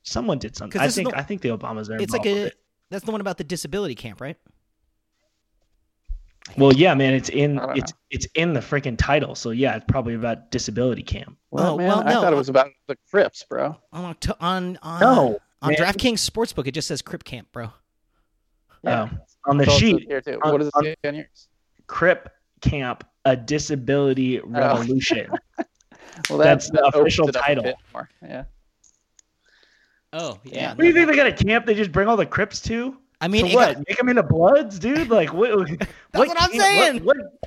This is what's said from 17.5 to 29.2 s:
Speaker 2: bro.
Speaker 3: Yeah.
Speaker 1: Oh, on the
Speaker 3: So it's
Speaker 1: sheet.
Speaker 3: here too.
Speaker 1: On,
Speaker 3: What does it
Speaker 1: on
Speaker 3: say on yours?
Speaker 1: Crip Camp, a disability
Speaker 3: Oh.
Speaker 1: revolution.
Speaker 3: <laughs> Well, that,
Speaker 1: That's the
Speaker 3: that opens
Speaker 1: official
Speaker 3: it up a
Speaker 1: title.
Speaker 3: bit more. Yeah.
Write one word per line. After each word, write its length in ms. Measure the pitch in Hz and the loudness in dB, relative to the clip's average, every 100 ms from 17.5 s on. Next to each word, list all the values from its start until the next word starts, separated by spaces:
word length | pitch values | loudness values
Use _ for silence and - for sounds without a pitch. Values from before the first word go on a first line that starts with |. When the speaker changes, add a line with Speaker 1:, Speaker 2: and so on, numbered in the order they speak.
Speaker 2:
bro. 200 | 123 113 - _ _ _ _ _ _ _ _ _ _ | -14 -14 -16 _ _ _ _ _ _ _ _ _ _
Speaker 3:
Yeah. 260 | - 120 107 | -4 -4 -4
Speaker 1:
Oh, 60 | - - _ 139 | -10 -16 _ 0
on 80 | 143 | 2
the 80 | 143 | 4
Speaker 3:
So 60 | |
it's 80 | 143 | 4
Speaker 1:
sheet. 240 | 226 175 - | 4 2 -2
Speaker 3:
here 140 | 139 | -8
too. 180 | 143 - | -8 -4
Speaker 1:
On, 80 | 156 | 0
Speaker 3:
What 60 | 147 | 0
does 80 | 147 | 2
it 60 | 147 | 0
Speaker 1:
on 80 | |
Speaker 3:
say 120 | 151 160 147 | 0 -4 -8
on 100 | 147 | -8
yours? 320 | - _ _ _ _ _ - | -14 _ _ _ _ _ -14
Speaker 1:
Crip 420 | - 175 175 - - _ _ | 0 2 2 -4 -20 _ _
Camp, 420 | - 147 123 113 - _ 135 | -2 -2 -4 -10 -14 _ 0
a 100 | 127 | 0
disability 1040 | 117 147 147 143 120 143 139 131 127 123 | -2 -4 -2 -4 0 0 2 0 0 -2
Speaker 3:
Oh. 60 | - | -4
Speaker 1:
revolution. 840 | 143 139 117 117 135 - - - - | -2 0 0 0 -2 0 -2 -4 -8
Speaker 3:
<laughs> 40 | - - - _ _ - - - 156 | -8 -12 -12 _ _ -20 -20 -12 -4
Well, 80 | 147 | 4
that, 60 | 156 | 6
Speaker 1:
That's 220 | 139 - | 4 2
the 60 | 151 | 2
Speaker 3:
that 60 | 139 | 4
opens 160 | 147 | 4
Speaker 1:
official 260 | 147 - 151 | 4 4 2
Speaker 3:
it 60 | 127 | 2
up 80 | |
a 20 | 139 | 0
Speaker 1:
title. 160 | 139 | 0
Speaker 3:
bit 120 | 123 - _ | -2 -6 _
more. 160 | - - _ | -14 -14 _
Yeah. 220 | 147 127 139 _ _ _ _ _ _ _ | -16 -16 -16 _ _ _ _ _ _ _